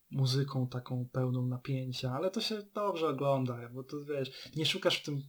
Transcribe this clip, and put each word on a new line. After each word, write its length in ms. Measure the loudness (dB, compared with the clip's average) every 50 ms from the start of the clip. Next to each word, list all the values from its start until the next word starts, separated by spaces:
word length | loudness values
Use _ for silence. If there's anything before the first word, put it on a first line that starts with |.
| _ _
muzyką 580 | 2 2 4 4 4 2 2 2 0 0 0 0
taką 400 | -2 -6 -4 -2 -4 -4 -4 -2
pełną 340 | 0 0 2 2 2 2 0
napięcia, 680 | 0 -2 -2 -2 -2 -2 -2 -2 -4 -4 -4 -2 -2
ale 180 | -2 0 0 0
to 100 | 0 0
się 220 | -2 -2 -2 -4
dobrze 460 | -6 -6 _ -2 0 0 2 2 2 2
ogląda, 600 | 2 2 4 4 4 4 2 0 -2 -4 -8 -10
bo 140 | -10 -12 -10
to, 200 | -8 -8 -8 -4
wiesz, 460 | -2 -2 -2 -2 -2 -4 -12 -16 -8 -2
nie 100 | 0 2
szukasz 320 | 2 2 4 4 2 2 2
w 60 | 0
tym, 180 | -2 -2 -2 -4